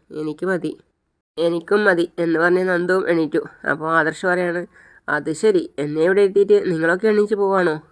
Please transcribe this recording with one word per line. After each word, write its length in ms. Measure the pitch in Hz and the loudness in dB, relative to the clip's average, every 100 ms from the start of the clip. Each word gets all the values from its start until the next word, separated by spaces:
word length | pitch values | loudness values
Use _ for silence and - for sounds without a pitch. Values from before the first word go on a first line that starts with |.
| - | -16
"എനിക്ക് 320 | 151 156 151 180 | -10 -8 -6 -4
മതി." 260 | 180 156 - _ _ _ _ _ - | -4 -4 -10 _ _ _ _ _ -4
"എനിക്കും 420 | 170 170 170 208 | -2 -2 0 0
മതി" 220 | 208 175 165 - | 2 2 0 -2
എന്ന് 200 | 170 156 | -2 0
പറഞ്ഞ് 260 | 175 180 | 2 2
നന്ദുവും 400 | 185 175 180 185 175 | 0 -2 0 -2 0
എണീറ്റു. 340 | 170 151 165 - - | 0 0 -2 -4 -8
അപ്പോൾ 260 | 143 147 160 | -6 -4 -2
ആദർശ് 320 | 165 156 156 190 | 0 0 -2 -2
പറയാണ്, 360 | 180 175 170 165 _ - - - | -2 -2 -4 -8 _ -20 -16 -6
"അത് 220 | 147 147 | -4 -4
ശരി, 300 | 160 220 185 156 - | -2 2 2 0 -6
എന്നെ 240 | 147 156 | -6 0
ഇവിടെ 200 | 170 190 | 2 2
എത്തിയിട്ട് 360 | 196 202 202 208 | 2 2 4 4
നിങ്ങളൊക്കെ 440 | 185 160 165 185 220 | 2 0 0 0 2
എണീച്ച് 280 | 208 208 202 | 2 0 0
പോവാണോ?" 400 | 196 196 170 151 - | 0 2 0 -2 -8